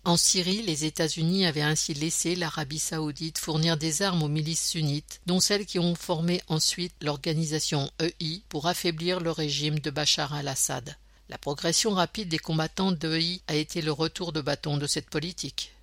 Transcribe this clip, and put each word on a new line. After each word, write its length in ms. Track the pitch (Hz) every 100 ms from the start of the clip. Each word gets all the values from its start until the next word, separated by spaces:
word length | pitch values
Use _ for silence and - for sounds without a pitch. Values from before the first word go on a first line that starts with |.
En 120 | 180 170
Syrie, 460 | - 180 175 202
les 220 | 220 147
États-Unis 600 | 156 - 160 165 160 190
avaient 160 | 180 151
ainsi 340 | 151 156 -
laissé 420 | 147 160 - 160 180
l'Arabie 420 | 165 165 143 156
saoudite 600 | - 165 151 143 160 -
fournir 380 | - 160 165 160
des 260 | 160 151
armes 200 | 196 175
aux 60 | 151
milices 420 | 151 151 165 -
sunnites, 500 | 170 151 143 - - -
dont 140 | 180
celles 260 | - 202 202
qui 140 | 185
ont 160 | 175 170
formé 440 | - 160 170 180 -
ensuite 480 | 156 - - 175 -
l'organisation 880 | 147 143 170 156 160 156 - 151 139 -
E 120 | 165 -
I 240 | 160 175 -
pour 200 | 151 165
affaiblir 500 | 175 175 160 170 180
le 140 | 165
régime 480 | 160 151 143 151 151
de 100 | 151
Bachar 440 | 143 147 - 143
al-Assad. 600 | 147 139 135 - 135 147 - - - -
La 60 | -
progression 540 | 139 143 175 160 226
rapide 400 | 190 170 - 190
des 80 | 160
combattants 520 | - 160 160 - 190
d'E 300 | 170 160 160
I 220 | 165 180 -
a 60 |
été 280 | 151 156 175
le 100 | 156
retour 400 | 147 160 - 175
de 80 | 156
bâton 380 | 147 143 151 147
de 80 | 143
cette 240 | 160 -
politique. 600 | 156 165 - 143 - - -